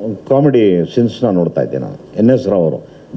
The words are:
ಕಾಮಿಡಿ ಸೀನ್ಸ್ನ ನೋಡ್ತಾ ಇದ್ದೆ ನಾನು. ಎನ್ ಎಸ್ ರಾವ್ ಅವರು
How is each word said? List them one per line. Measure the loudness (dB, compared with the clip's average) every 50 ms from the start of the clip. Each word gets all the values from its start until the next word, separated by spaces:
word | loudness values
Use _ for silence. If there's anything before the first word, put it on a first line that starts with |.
| -8 -10 -10 -8 -4 0
ಕಾಮಿಡಿ | 0 2 4 4 4 4 4 4 2 2 0 -2 0
ಸೀನ್ಸ್ನ | 0 0 0 -2 -2 -2 0
ನೋಡ್ತಾ | 0 0 0 0 -2 -2
ಇದ್ದೆ | -4 -4 -4
ನಾನು. | -8 -8 -10 -12 -14 -18 -10 -2 0
ಎನ್ | 2 2
ಎಸ್ | 2 2 0
ರಾವ್ | 0 0 0 0
ಅವರು | 0 -2 -4 -10 -16 -20 -20 -18 -12 -6